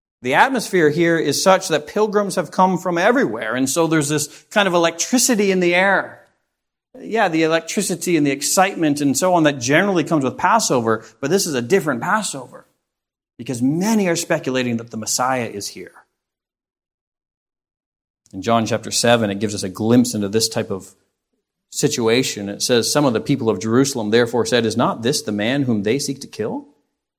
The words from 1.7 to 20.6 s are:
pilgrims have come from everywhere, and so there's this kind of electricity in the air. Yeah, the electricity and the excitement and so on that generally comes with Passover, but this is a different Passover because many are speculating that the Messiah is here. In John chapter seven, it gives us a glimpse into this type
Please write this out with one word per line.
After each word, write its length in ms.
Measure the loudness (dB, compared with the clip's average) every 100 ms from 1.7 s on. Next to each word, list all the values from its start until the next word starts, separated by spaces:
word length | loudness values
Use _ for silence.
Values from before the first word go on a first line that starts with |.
| -2 -2
pilgrims 500 | -2 0 0 -2 -4
have 140 | -4
come 280 | 0 2 2
from 200 | -2 2
everywhere, 580 | 2 2 0 -2 -4 -2
and 140 | 0
so 180 | 0 2
there's 220 | 2 0
this 360 | -2 -4 -10 _
kind 160 | 0 2
of 60 |
electricity 800 | 2 2 0 -2 0 2 2 2
in 80 | 2
the 160 | 2 2
air. 500 | 2 2 -2 -12 _ _ _ _ _ _ _ -18
Yeah, 300 | -6 0 0
the 160 | 2
electricity 720 | 2 0 -2 -4 -4 -4 0 2
and 100 | 2
the 60 |
excitement 720 | 0 0 2 2 2 0 2
and 160 | 0 2
so 160 | 2
on 100 | 2
that 160 | 2 0
generally 460 | 2 2 2 0 0
comes 180 | 0
with 140 | 0 0
Passover, 680 | 2 2 2 0 0 -2 -4 _
but 100 | -2
this 160 | 0 0
is 100 | -4
a 60 |
different 380 | 0 0 0 -4
Passover 680 | -2 -2 -4 -10 -14 -20 _ _ _ _ _ _ _ -14
because 240 | -8 0
many 460 | 0 2 2 2 2
are 80 | 0
speculating 640 | -2 -4 -2 -2 -2 -4
that 140 | -6
the 60 | -10
Messiah 500 | -6 -2 -2 -2 -4
is 200 | -8 -12
here. 380 | -14 -18 -20 _ _ _ _ _ _ _ _ _ _ _ _ _ _ _ _ _ _ _ _ _ _ _
In 100 | -10
John 240 | -2 -2 0
chapter 260 | -4 -4
seven, 380 | 0 2 2 2
it 100 | -2
gives 140 | -4
us 100 | -6
a 40 | -8
glimpse 460 | -4 2 4 2
into 160 | -2 -2
this 180 | -2 -2
type 240 | -4